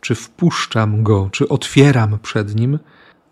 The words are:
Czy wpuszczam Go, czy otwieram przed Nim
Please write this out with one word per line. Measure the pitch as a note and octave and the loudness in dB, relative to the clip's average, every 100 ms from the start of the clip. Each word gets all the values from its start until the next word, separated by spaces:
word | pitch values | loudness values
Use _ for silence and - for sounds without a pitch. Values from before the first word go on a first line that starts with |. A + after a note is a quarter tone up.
Czy | - | -6
wpuszczam | A#2 - _ F3 - - A2+ A2 G#2+ | -6 -8 _ -2 -2 -4 -2 0 0
Go, | A2 G#2 F#2+ | 2 2 0
czy | - C#3 | -2 -2
otwieram | C#3+ - C#3+ C#3+ B2+ G#2+ G#2 | -2 0 4 4 4 0 -2
przed | - A2+ G#2 G#2+ | -4 -6 -4 -2
Nim | A#2+ D3 _ _ _ _ _ | -2 -2 _ _ _ _ _